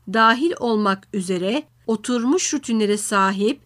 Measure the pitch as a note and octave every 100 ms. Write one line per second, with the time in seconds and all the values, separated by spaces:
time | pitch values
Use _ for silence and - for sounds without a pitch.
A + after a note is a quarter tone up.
0 | - A3 A3+ A#3+ E4+ - A#3+ G#3+ G3+ F#3+
1 | - G#3 F3+ F#3 F#3 B3+ D4+ _ - A3
2 | A3 B3 A#3+ F4+ - D4 - A3+ G#3 G#3
3 | - G3+ F#3+ G3 G#3 C#4+